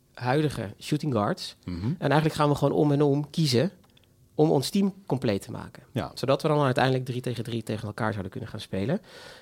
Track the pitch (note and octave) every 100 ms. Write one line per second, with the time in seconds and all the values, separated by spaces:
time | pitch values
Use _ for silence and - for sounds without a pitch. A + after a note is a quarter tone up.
0 | _ - B2 D3 D3+ - G2+ - - D3+
1 | D#3 A2+ G#2 F3+ - - - F2 G#2+ F3
2 | C#3+ C#3+ D#3 D3+ D3 C#3+ C#3 - D3+ C#3+
3 | D3 C#3 D3 - D3+ A#2+ F3 - _ _
4 | _ _ _ - D#3 D3+ C3 G3 G3 F#3+
5 | - C3+ B2 G2 - A2 - - - B2+
6 | - - B2 C#3 D#3 D3 C#3 B2 C3 C3
7 | C3 B2 B2+ A#2+ A#2 A#2 - G#2+ G#2 -
8 | A2 G#2+ F#2+ - A2+ G2 - F#2+ G2+ E3+
9 | - - - -